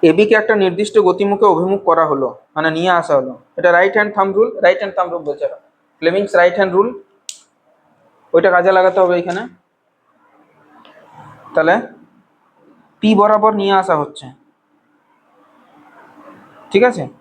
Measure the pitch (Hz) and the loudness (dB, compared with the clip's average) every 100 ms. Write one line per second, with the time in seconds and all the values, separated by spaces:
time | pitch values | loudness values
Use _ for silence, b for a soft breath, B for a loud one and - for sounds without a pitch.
0 | 170 160 214 220 214 220 190 175 208 220 | 4 4 4 2 2 0 0 -2 -2 2
1 | 185 180 196 202 208 170 180 196 185 165 | 2 0 -2 2 2 2 -2 -4 0 0
2 | 156 139 127 - _ 156 160 160 180 175 | 0 -2 -4 -8 _ -6 -4 -2 0 -2
3 | 165 147 131 123 _ - 175 175 190 208 | 0 -2 -2 -12 _ -2 2 2 2 0
4 | 208 208 190 196 233 - 180 180 202 196 | -2 -2 -2 0 -2 0 0 0 -2 -4
5 | 180 170 151 143 143 - _ _ _ _ | -6 -6 -8 -8 -8 -10 _ _ _ _
6 | 160 185 196 180 175 180 190 180 220 247 | -2 -2 -2 2 2 2 -2 0 -2 -6
7 | - _ _ - _ _ _ _ _ _ | -20 _ _ -20 _ _ _ _ _ _
8 | _ _ _ 165 185 180 180 190 185 185 | _ _ _ 0 2 2 2 2 2 2
9 | 185 175 175 175 240 - _ _ _ _ | 0 0 -4 -10 -12 -18 _ _ _ _
10 | _ _ _ _ _ _ _ _ - - | _ _ _ _ _ _ _ _ -20 -20
11 | _ - - - - - 160 196 233 - | _ -20 -20 -20 -6 -2 0 0 -2 -18
12 | _ _ _ _ _ _ _ _ _ _ | _ _ _ _ _ _ _ _ _ _
13 | 214 214 208 214 214 214 196 196 185 160 | 0 2 4 4 2 0 0 0 0 -2
14 | 147 - 131 131 _ _ _ _ _ _ | -2 -10 -20 -20 _ _ _ _ _ _
15 | _ _ _ _ _ _ _ _ 294 _ | _ _ _ _ _ _ _ _ _ _
16 | - - - - - - - 196 247 226 | -20 -20 -20 -20 -20 -20 -4 0 0 -2
17 | 135 - | -12 -16